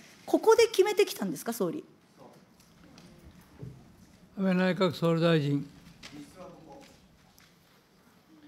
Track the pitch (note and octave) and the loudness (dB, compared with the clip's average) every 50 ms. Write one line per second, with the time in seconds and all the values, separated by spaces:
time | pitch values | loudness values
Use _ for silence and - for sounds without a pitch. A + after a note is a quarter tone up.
0 | - - - - - - - D#4 - G#4+ A4+ A#4 A#4 A4+ - - F#4 G#4 G#4 G#4 | -20 -20 -20 -20 -4 -2 0 2 4 4 6 6 4 4 4 2 2 2 2 0
1 | G4+ - - - G#3+ F#3 - - - - A#3 - F#3+ E3+ - - - - - _ | 0 0 -2 -6 -6 -6 -8 -8 -8 -10 -6 -4 -4 -6 -6 -8 -12 -16 -20 _
2 | _ _ _ - - - - - - _ _ _ - _ _ - - - - - | _ _ _ -20 -20 -20 -20 -20 -20 _ _ _ -20 _ _ -20 -20 -20 -20 -20
3 | - - - - - - - - - - - - - - - - - - - - | -20 -20 -20 -20 -20 -20 -20 -20 -20 -20 -20 -18 -18 -18 -18 -20 -20 -20 -20 -20
4 | - - - - - _ - - F#3+ F#3+ F3+ F3+ F#3 F#3 F3+ F#3+ G3 F3 - - | -20 -20 -20 -20 -20 _ -8 -4 -2 0 0 2 0 0 0 0 0 0 0 -2
5 | E3+ E3 E3 E3 E3 E3+ E3 D#3+ C#3 C#3+ C#3+ C#3+ - - - - - - - - | -2 0 0 2 2 2 2 2 2 0 -2 -2 -4 -8 -14 -20 -20 -20 -20 -20
6 | - - - - - - - F#3+ - - - - - C#3 C#3 C#3 C#3+ - - - | -20 -20 -20 -20 -20 -20 -20 -20 -20 -20 -20 -20 -20 -20 -20 -20 -20 -20 -20 -20
7 | - _ _ _ _ _ _ - - _ _ _ _ _ _ _ _ _ _ _ | -20 _ _ _ _ _ _ -20 -20 _ _ _ _ _ _ _ _ _ _ _
8 | _ _ _ _ _ _ - - - | _ _ _ _ _ _ -20 -20 -20